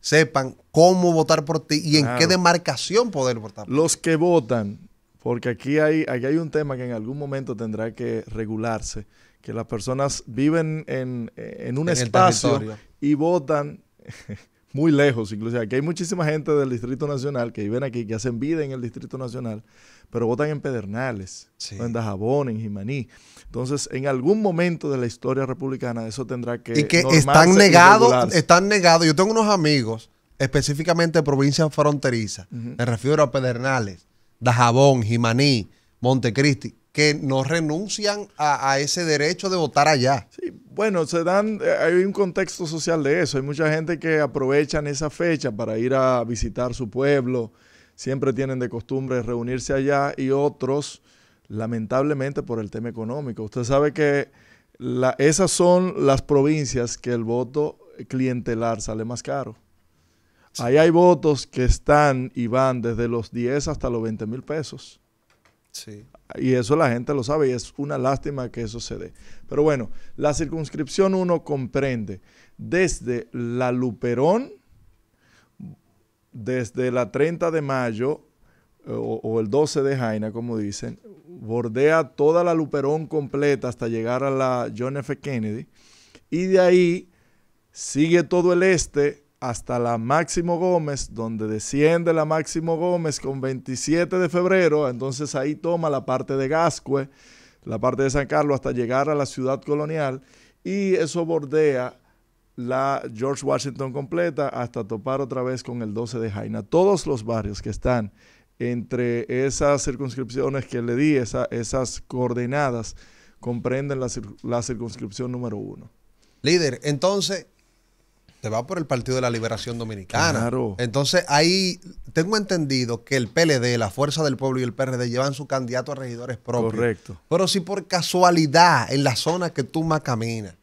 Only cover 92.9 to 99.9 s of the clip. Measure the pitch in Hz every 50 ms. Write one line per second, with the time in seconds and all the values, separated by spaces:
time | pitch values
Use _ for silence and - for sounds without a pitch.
92.9 | 180 175 165 156 135 - - 131 135 135 131 131 135 127 - - 127 123 - -
93.9 | 151 170 175 151 185 185 180 160 156 175 180 180 190 190 180 160 147 151 147 131
94.9 | 123 120 127 139 127 127 151 139 - 143 131 147 151 151 - 165 175 170 165 156
95.9 | 143 131 104 - 127 131 135 - 139 135 135 131 151 160 170 165 147 - - 131
96.9 | 135 139 135 139 _ _ _ - - - - _ _ _ _ - 117 107 107 127
97.9 | 127 120 135 135 123 143 139 110 156 151 147 147 139 127 - 135 131 120 120 113
98.9 | 127 131 139 151 151 147 139 123 - - 127 127 135 131 - - 147 147 151 151